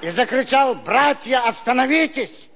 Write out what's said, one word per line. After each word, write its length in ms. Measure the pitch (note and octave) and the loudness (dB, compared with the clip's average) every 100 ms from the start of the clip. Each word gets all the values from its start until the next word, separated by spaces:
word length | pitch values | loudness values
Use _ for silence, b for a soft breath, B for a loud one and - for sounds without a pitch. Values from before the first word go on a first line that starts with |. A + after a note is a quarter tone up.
и 80 | E3 | -6
закричал: 640 | F3 B3 B3+ B3+ C4+ C4+ A3 | -2 0 0 2 2 2 0
«Братья, 680 | - A3+ C#4+ C#4+ A3+ B3+ A#3 | 0 2 2 0 -2 0 0
остановитесь! 1040 | A3+ - B3+ C4 D#4 D#4+ - A3 - - | -2 -2 0 2 2 0 -4 -8 -10 -20